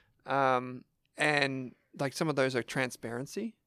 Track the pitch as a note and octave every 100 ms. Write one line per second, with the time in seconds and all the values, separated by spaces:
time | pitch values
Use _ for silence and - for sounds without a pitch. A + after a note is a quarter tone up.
0 | _ _ - C3+ C3 B2+ B2+ B2+ - _
1 | _ - D3+ D3 C#3 C3 B2+ - _ -
2 | C#3 - E3 C#3 C3 C3 A#2 C#3 B2 -
3 | A#2 A#2+ C#3 - A3+ -